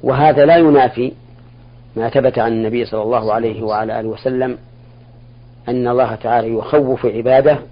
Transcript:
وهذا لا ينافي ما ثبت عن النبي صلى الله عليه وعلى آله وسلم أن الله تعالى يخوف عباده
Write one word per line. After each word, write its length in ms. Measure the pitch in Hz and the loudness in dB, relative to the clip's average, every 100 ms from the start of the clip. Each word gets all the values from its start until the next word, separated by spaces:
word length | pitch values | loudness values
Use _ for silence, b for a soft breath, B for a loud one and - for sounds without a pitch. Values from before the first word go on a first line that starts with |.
وهذا 440 | 127 131 151 135 143 | -2 2 4 4 6
لا 100 | 170 | 6
ينافي 560 | 165 143 127 117 127 - - - - - - - - - | 6 4 2 0 -8 -8 -20 -20 -20 -20 -20 -20 -16 -8
ما 120 | 113 | -2
ثبت 300 | 139 127 120 | 0 0 0
عن 140 | 113 | -2
النبي 320 | 113 110 120 | -2 -2 -4
صلى 180 | 113 113 | -4 -6
الله 300 | 107 120 110 | -2 -2 -2
عليه 300 | 107 117 107 | -2 -2 -6
وعلى 380 | 113 107 110 113 | -6 -4 -4 -6
آله 80 | 110 | -8
وسلم 500 | 107 131 127 127 120 - - - - - - - - - - - | -6 -6 -4 -4 -6 -14 -20 -20 -20 -20 -20 -20 -20 -20 -18 -6
أن 200 | 127 123 | -4 -2
الله 260 | 123 123 | 0 0
تعالى 400 | 110 113 117 113 | -2 -2 -2 0
يخوف 520 | 113 - 147 131 131 120 | -4 0 0 0 -2 -2
عباده 520 | 107 117 131 139 147 - | -2 2 4 4 0 -4